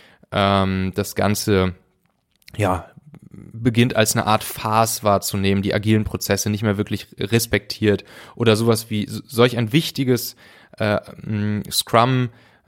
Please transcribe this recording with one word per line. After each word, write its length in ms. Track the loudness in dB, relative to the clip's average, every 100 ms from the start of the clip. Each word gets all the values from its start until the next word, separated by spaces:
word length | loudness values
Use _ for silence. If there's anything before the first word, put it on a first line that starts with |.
| -20 _ _
ähm, 640 | 0 2 2 2 0 -2
das 220 | -4 -4 0
Ganze, 580 | 0 0 2 2 2 -2 _ _ _ _ _ _ _ -2
ja, 300 | -2 -2 -6 -20 -20 -20 -20
beginnt 640 | -20 -18 -4 0 2 2 2
als 180 | 0
eine 120 | 0 0
Art 180 | -2
Farce 600 | -2 -8 -2 2 0 0
wahrzunehmen, 580 | 2 0 0 -2 0 0
die 120 | 0
agilen 300 | 0 2 2
Prozesse 460 | 0 -4 -2 -2 -2
nicht 120 | -2
mehr 140 | -2 -2
wirklich 320 | -4 -6 -10 -8
respektiert 880 | -2 -2 0 -2 -4 -2 0 0 -2 -20 -14
oder 220 | -2 2 4
sowas 340 | 2 0 -2
wie 140 | -6
s-, 180 | -6 -10 -4
solch 300 | 2 2 2
ein 160 | 0
wichtiges, 640 | 0 0 -2 0 0 -2 -14 -20 -20 _ -4
äh, 200 | -2 -2 -4 -12
m, 400 | -6 -4 -2 -4 -4
Scrum, 600 | -6 2 4 4 2 -2 -6 _ _